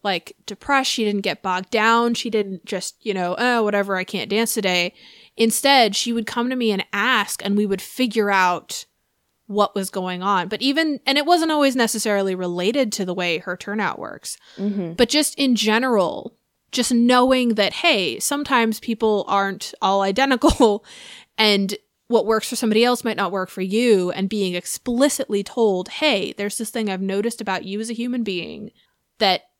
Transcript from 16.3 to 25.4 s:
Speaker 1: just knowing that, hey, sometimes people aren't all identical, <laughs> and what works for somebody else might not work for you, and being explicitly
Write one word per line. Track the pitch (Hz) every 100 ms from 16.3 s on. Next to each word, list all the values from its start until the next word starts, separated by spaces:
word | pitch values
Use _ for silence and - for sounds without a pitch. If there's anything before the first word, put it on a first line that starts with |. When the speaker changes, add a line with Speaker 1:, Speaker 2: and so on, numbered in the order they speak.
| _ _ _ _
Speaker 1:
just | - 240
knowing | 233 240 254 254 262 240
that, | 214 196
hey, | - 349 233 180 117
sometimes | - 285 294 262 226 214
people | - 220 220 208 -
aren't | 196 196 185 - -
all | 190 196
identical, | 196 196 269 254 320 - 226 208 - - -
<laughs> | - _ -
and | 214 202 196 202 _ _ _
what | 226
works | 208 220 -
for |
somebody | 233 226 214
else | 240 247
might | 240 202
not | 190
work | 190 185
for | -
you, | 185 208 247 196 180
and | - 190
being | 214 190
explicitly | 175 - - - 240 285 - - 202